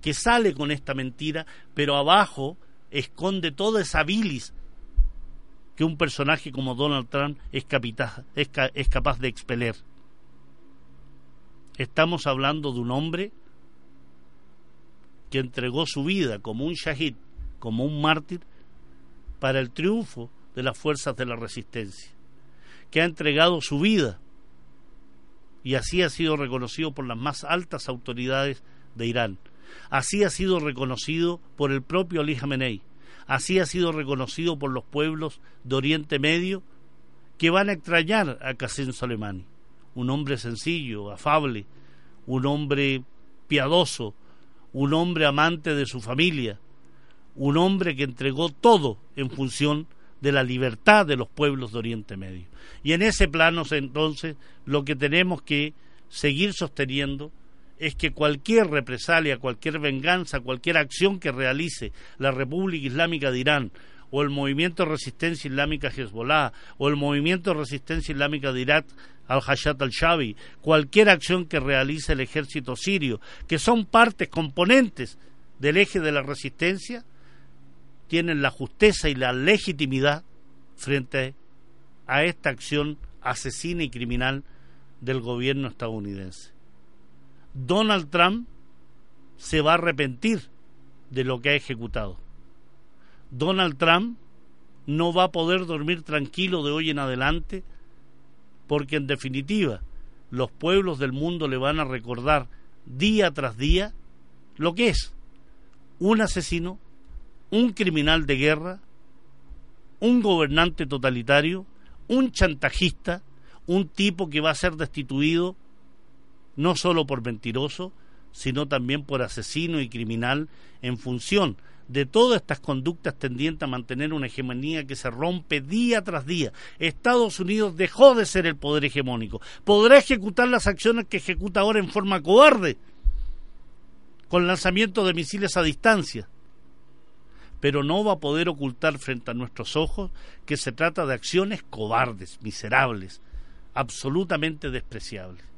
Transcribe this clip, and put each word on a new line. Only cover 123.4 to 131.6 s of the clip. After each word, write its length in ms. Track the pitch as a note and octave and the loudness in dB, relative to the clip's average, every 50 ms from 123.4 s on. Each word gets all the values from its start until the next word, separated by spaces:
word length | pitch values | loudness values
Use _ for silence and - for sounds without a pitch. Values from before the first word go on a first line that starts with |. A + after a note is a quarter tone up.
| C#3+ D#3+ D#3+ D3+ D#3+ | 0 -2 0 -2 -4
a 40 | C#3 | -4
mantener 460 | B2+ B2 A#2+ A2 C3 B2+ D3 D#3 D#3 | -2 -4 -4 -6 -4 -4 -2 -2 -2
una 140 | D3+ C3+ B2 | -2 -4 -4
hegemonía 600 | - - C3 B2 B2+ B2 C3 D3+ E3 D#3+ D3 C3+ | -4 -6 -6 -4 -4 -4 -4 -2 -4 -4 -4 -6
que 80 | C3+ | -8
se 140 | B2+ - C3 | -6 -6 -6
rompe 500 | A#2 A#2+ D3 E3+ F3+ F3+ D#3 - D#3 D3 | -4 -2 -2 -2 -2 -2 -2 0 -2 -2
día 420 | C3+ C#3 F3 A3+ A#3+ A#3+ A#3 A3 | 0 0 0 2 4 4 4 2
tras 240 | F#3 G#3+ F#3 D#3 C3 | 2 0 -4 -4 -2
día. 280 | C#3 F3 F3 D3 G#2+ - - - - - - | -2 0 0 0 -2 -2 -8 -16 -16 -8 -2
Estados 600 | D#3 E3+ D#3 - - A#3+ B3 B3 A#3 G#3+ - - | -2 -2 -2 2 4 4 6 6 6 4 2 -2
Unidos 340 | F#3 F3+ G#3 G#3+ G#3+ G3+ E3 | -2 0 2 2 2 0 2
dejó 400 | D#3+ F#3 E3+ - - B3+ C#4 B3+ | 0 0 0 6 12 12 12 12
de 100 | A#3 G#3+ | 12 4
ser 200 | - - F#3 F3 | 2 2 2 2
el 100 | E3+ D#3 | 2 0
poder 300 | C#3+ - C#3+ D3 D3+ C#3+ | 0 0 0 2 2 2
hegemónico. 560 | C#3+ - C#3 C#3 B2+ B2 A#2 A2+ G#2 F#2+ A2+ - - - - - | 2 0 0 0 0 0 -2 -2 -4 -6 -8 -10 -10 -16 -10 4
Podrá 320 | - G#3 G#3 G#3+ A#3 C4+ C#4 | 6 8 8 12 12 12 12
ejecutar 500 | C4 - C4+ A#3 F#3 G#3+ F3+ - B3 B3 | 10 8 2 2 2 -2 2 4 4 6
las 200 | B3 A#3 - G3+ | 6 4 4 2
acciones 400 | G3+ - - A3 A#3 A#3 A3 - | 0 2 4 2 4 4 0 -2
que 100 | - F#3+ | -4 -4
ejecuta 420 | - - F#3 D#3+ F3+ G3+ E3+ | -2 -2 -2 -2 -2 0 2
ahora 200 | G#3 | 4